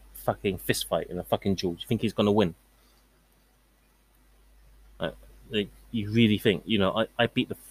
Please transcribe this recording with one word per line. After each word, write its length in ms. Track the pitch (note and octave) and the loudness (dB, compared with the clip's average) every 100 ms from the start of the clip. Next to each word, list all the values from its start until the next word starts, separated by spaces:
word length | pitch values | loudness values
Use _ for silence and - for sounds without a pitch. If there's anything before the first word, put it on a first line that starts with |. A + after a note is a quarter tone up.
| - | -20
fucking 440 | - - - G2+ F2+ | -6 -6 -2 -4 -4
fist 300 | - - - | -4 -4 -2
fight, 200 | E2+ - | -4 -2
in 100 | F2+ | -8
a 60 | |
fucking 300 | - G#2+ G2+ | -4 -2 0
duel? 200 | F#2 F2+ | -2 -4
Do 60 | E2+ | -6
you 60 | - | -4
think 140 | A2+ | -2
he's 120 | A2 | -2
gonna 200 | - G#2 | 0 2
win? 220 | G#2 F2+ - _ _ _ _ _ _ _ _ _ _ _ _ _ _ _ _ _ _ _ _ - - - - | 4 2 -2 _ _ _ _ _ _ _ _ _ _ _ _ _ _ _ _ _ _ _ _ -20 -20 -20 -8
Like, 160 | E2 - - - - | -8 -8 -18 -20 -6
like, 180 | G#2+ G2 - - | -4 -4 -8 -8
you 180 | A2+ G#2 | -6 0
really 280 | A2+ A2 G2+ | 4 4 4
think, 260 | A2+ F2+ F2+ | 2 0 0
you 120 | G#2+ | 2
know, 180 | F#2+ A2 | 2 0
I, 100 | - - | -2 0
I 40 | A#2 | 0
beat 200 | B2+ - | 0 -4
the 80 | G#2+ - | -8 -14